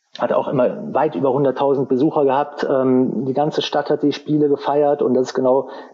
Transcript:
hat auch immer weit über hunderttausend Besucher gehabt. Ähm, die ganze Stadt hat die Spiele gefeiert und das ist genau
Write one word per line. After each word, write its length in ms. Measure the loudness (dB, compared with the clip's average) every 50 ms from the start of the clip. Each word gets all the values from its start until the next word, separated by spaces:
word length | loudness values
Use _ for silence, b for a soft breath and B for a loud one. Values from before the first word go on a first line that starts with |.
| _ _ -8 -4
hat 140 | -2 -2
auch 160 | 0 -2 -2 -2
immer 440 | 0 0 0 0 0 -4 -6 -4
weit 220 | -2 -2 0 -2 -2
über 180 | 0 0 0
hunderttausend 560 | 2 2 2 0 0 0 0 0 2 0 0 0
Besucher 360 | 0 2 2 2 2 2 2
gehabt. 420 | 2 2 0 0 -2 -6 -6 -4 -2
Ähm, 580 | 0 2 2 4 4 2 2 0 -2 -4 -4
die 60 | -2
ganze 300 | -2 0 -2 -2 -2 -4
Stadt 280 | -4 -2 -2 -2 -2 -2
hat 120 | -2 0
die 100 | 0 0
Spiele 360 | -2 -2 -4 -2 0 2 2 2
gefeiert 540 | 2 0 0 0 0 2 2 2 2 2
und 120 | 0 0 2
das 140 | 0 0 0
ist 60 | -2
genau 360 | 0 2 2 2 2 0 B B B B B